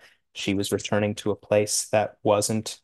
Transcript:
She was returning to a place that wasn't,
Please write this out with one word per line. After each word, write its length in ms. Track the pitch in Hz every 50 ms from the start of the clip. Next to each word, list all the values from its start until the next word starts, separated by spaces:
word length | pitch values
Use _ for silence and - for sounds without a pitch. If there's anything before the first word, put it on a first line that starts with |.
| - - _ _ _ _
She 220 | - - - 104 98
was 160 | 98 98 -
returning 460 | 104 98 - - 110 104 104 104 101
to 160 | - - 104
a 40 | 98
place 500 | - - - 104 104 104 - - - - -
that 280 | - 110 101 - - _
wasn't, 580 | - 110 104 104 104 - 113 110 110 - - -